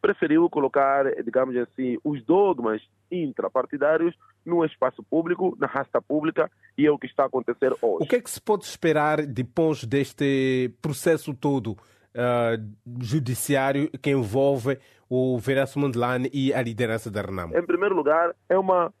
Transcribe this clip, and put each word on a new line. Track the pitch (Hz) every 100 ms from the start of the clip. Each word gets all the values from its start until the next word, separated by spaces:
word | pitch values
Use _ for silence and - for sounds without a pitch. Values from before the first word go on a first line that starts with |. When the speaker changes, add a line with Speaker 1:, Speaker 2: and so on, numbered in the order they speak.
Speaker 1:
preferiu | 208 202 156 156 170
colocar, | 156 135 143 139 139 135 -
digamos | 117 127 131 123
assim, | 120 - 131 120
os | 151 147
dogmas | 117 180 202 147 117 107 - _ _
intrapartidários | 180 151 113 98 - 151 147 143 160 170 - _ _
no | - 170
espaço | 160 - 131 -
público, | - 160 165 175 185 -
na | 135
rasta | 139 135 120
pública, | - 151 156 165 156 _ _ -
e | 147
é |
o | 147
que | 127
está | -
a | 135
acontecer | 131 120 120 131
hoje. | - 117 87
Speaker 2:
O | -
que | 240
é |
que | -
se | -
pode | - 208 -
esperar | - 170 151 151 156 151
depois | 123 127 - 160 151
deste | 117 139 139 - 139 135 131 131 127 -
processo | 160 135 175 160 -
todo, | 131 147 135 113 95 _ _ _
ah, | 117 123 120 117 113 107 104 - 120
judiciário | 117 151 123 120 - 139 135 139 151 131
que | 147
envolve | 139 110 120 139 139 120 135 _ _ _
o | 127 131 123
Venâncio | 110 135 135 143
Mondlane | 143 120 120 127 131
e | 143 135
a | 131
liderança | 117 110 120 110 110
da | 104
renamo? | 95 95 85 -
Speaker 1:
Em | 175
primeiro | 175 196 185
lugar, | 143 156 170 - _
é | 185
uma | 190 185 170 -